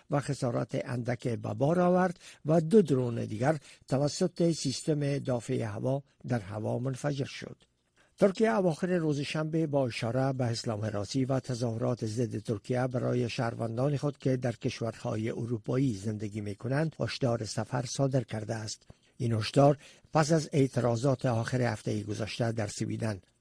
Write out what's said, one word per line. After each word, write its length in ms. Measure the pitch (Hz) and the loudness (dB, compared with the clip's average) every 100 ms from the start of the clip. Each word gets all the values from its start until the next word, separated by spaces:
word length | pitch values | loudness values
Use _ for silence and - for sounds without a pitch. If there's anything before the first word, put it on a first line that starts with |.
| - | -4
و 80 | 143 | -4
خسارات 600 | 143 139 123 127 131 139 131 | -2 -2 -2 -2 -2 -4 -4
اندک 420 | 123 117 123 127 | -4 -2 -2 -2
به 260 | 110 110 | -4 -4
بار 260 | 107 139 175 | 0 2 4
آورد 400 | 180 180 185 - - - 143 | 4 4 2 -2 -16 -10 2
و 160 | 170 | 2
دو 200 | 160 220 | 6 6
درون 440 | 151 131 123 117 110 | 6 2 2 -2 -4
دیگر 320 | 107 131 156 - - - | 0 0 0 -4 -20 -2
توسط 640 | - 143 - 180 - 170 | 0 0 0 -2 2 0
سیستم 640 | 156 139 - - 147 143 143 | 2 -2 -4 -2 0 0 -2
دافع 460 | 123 120 - 127 | -2 -2 -2 -2
هوا 400 | 113 107 127 139 - _ - | -2 -4 -2 -2 -6 _ -4
در 120 | 120 | -4
هوا 400 | 92 107 110 120 | -4 -6 -2 -2
منفجر 460 | 131 127 147 139 - | -2 -4 -4 -4 -6
شد. 320 | - - - _ _ _ _ _ - | -6 -12 -14 _ _ _ _ _ 2
ترکیه 380 | 202 185 220 220 | 2 4 2 4
اواخر 320 | 180 151 180 | 2 0 0
روز 320 | 180 156 143 | 0 2 0
شنبه 480 | 139 156 156 165 156 | -2 -2 -2 0 2
با 180 | 139 127 | 2 0
اشاره 460 | - 113 127 135 | -2 0 2 0
به 100 | 131 | 0
اسلام 420 | 120 113 117 107 107 | 0 0 -2 -2 -2
حراسی 400 | 101 101 135 127 | -2 -2 -2 0
و 140 | 131 | 0
تظاهرات 680 | - 120 120 113 123 123 110 | -2 -4 -2 0 -2 0 -2
ضد 340 | 110 113 110 | -2 -2 -2
ترکیه 480 | 113 104 - 123 127 | -4 -4 -2 0 0
برای 420 | 123 123 123 117 | 0 0 0 0
شهروندان 680 | - 117 113 117 113 143 139 | -2 -4 -2 -4 0 0 0
خود 200 | 147 - | -2 -2
که 200 | 135 131 | 0 0
در 140 | 123 | 0
کشورهای 800 | 110 127 - 113 - 120 110 110 | -2 -4 -2 -6 -4 -4 -2 -2
اروپایی 640 | - 117 113 127 127 139 | -4 -4 -4 -2 0 2
زندگی 480 | 98 107 107 104 107 | 0 -4 -4 -6 -6
می‌کنند، 540 | 104 98 117 139 160 - | -6 -6 -2 0 -2 -2
هشدار 460 | 113 - 127 117 110 | -4 0 0 0 -2
سفر 400 | - 107 131 123 | -6 -4 -4 -4
صادر 380 | - 139 131 | 0 2 2
کرده 320 | 113 110 107 110 | -2 -6 -6 -6
است. 280 | 107 - _ - _ - | -6 -12 _ -20 _ -4
این 160 | 120 | 0
هشدار 440 | 110 110 139 139 143 - - _ | 0 2 6 6 4 -4 -20 _
پس 180 | 156 151 | 0 4
از 180 | 165 151 | 2 2
اعتراضات 720 | 147 135 120 120 117 139 127 135 | 2 2 4 2 2 2 2 2
آخر 360 | 113 113 127 | 0 0 0
هفتهٔ 420 | 120 107 - 107 | 0 -2 -2 -2
گذشته 480 | 104 107 107 - 117 | -2 -4 -6 -2 -2
در 160 | 113 104 | 0 -4
سویدن 540 | - 107 110 110 98 _ _ | -4 -4 -2 -2 -4 _ _